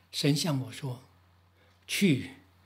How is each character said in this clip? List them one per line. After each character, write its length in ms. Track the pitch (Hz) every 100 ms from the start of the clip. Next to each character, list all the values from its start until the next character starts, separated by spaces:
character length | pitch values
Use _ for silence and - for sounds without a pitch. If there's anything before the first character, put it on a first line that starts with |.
| _
神 240 | - 147 151
向 240 | 180 135
我 100 | 113
说 320 | - 131 123 - _ _ _ _ _ _ _ -
：“去 420 | - 196 123 95 - _ _